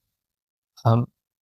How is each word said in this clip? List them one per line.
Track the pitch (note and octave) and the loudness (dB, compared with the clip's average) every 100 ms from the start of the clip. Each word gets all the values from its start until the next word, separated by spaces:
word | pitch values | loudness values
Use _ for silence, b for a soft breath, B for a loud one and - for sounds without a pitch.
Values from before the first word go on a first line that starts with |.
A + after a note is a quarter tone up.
| _ _ _ _ _ _ _ _ A#2+ | _ _ _ _ _ _ _ _ -2
আম, | A#2 B2 _ _ _ | 0 -2 _ _ _